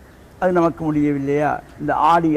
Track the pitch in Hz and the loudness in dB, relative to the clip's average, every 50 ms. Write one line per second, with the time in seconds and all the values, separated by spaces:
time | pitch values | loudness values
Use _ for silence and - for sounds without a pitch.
0 | - - - - - - - - 185 185 180 175 170 165 - - 165 156 151 147 | -20 -20 -20 -20 -20 -20 -8 -4 -2 0 2 2 2 0 0 -2 -4 -2 -2 0
1 | 147 147 143 143 139 139 143 147 151 139 - - - - - - 147 147 135 - | 0 0 0 -2 -2 -2 -2 0 0 -2 -2 -4 -8 -12 -14 -8 -6 -4 -2 0
2 | 147 156 165 170 165 156 151 | 2 2 4 4 2 2 2